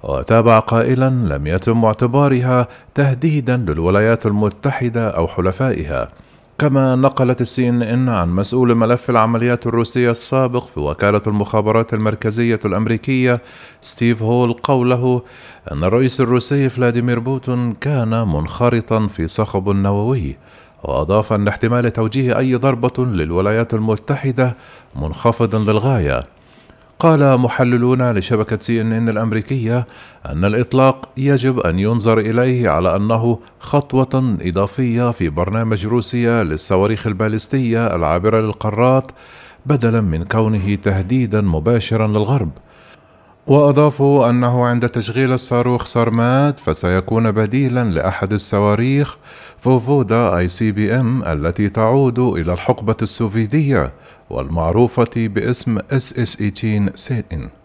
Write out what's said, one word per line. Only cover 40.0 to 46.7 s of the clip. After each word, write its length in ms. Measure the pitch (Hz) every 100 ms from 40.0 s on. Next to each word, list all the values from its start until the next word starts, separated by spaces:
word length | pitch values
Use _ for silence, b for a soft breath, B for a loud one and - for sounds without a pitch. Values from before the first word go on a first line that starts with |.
من 240 | 101 80
كونه 500 | 87 110 110 107 95
تهديدًا 680 | 101 104 95 92 127 117 107
مباشرًا 640 | 101 80 78 117 - 110 110
للغرب. 440 | 107 107 139 87 - B B B B B B B B -
وأضافوا 840 | 139 147 143 151 139 139 139 120
أنه 340 | 123 120 123
عند 240 | 123 120 120
تشغيل 440 | 120 107 117 135
الصاروخ 520 | 127 - 120 123 123
سارمات 760 | - 117 117 117 120 131 147 139
فسيكون 720 | -